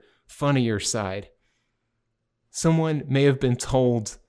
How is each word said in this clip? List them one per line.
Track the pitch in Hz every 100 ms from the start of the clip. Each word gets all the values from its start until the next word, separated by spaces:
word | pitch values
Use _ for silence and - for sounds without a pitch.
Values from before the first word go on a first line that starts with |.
| _ _ _
funnier | - 143 139 117 104
side. | - 117 98 95 - _ _ _ _ _ _ _ _ _ _ _ _
Someone | - 165 160 160 151 135
may | 135
have | 143 131
been | 131 120
told | - 131 127 120 107 -